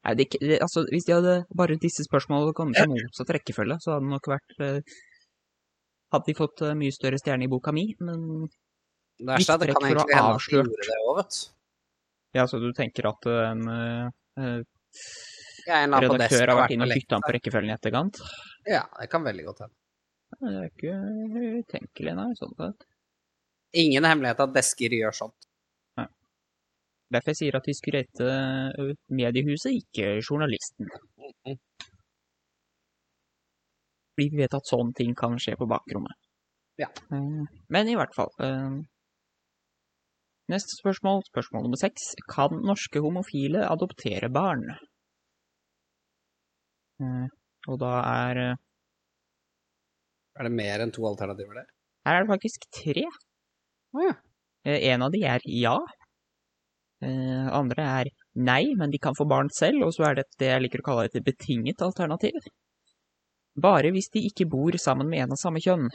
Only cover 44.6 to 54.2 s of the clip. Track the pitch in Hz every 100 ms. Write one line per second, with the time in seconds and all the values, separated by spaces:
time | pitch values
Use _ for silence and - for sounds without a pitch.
44.6 | - - - _ _ _ _ _ _ _
45.6 | _ _ _ _ _ _ _ _ _ _
46.6 | _ _ _ _ 131 127 127 _ _ _
47.6 | - 127 123 123 123 120 123 127 123 127
48.6 | _ _ _ _ _ _ _ _ _ _
49.6 | _ _ _ _ _ _ _ - 120 117
50.6 | 104 104 117 113 110 101 101 98 98 110
51.6 | - _ _ _ - 170 196 196 220 -
52.6 | - - 156 143 320 - _ _ _ _
53.6 | _ _ _ 262 370 -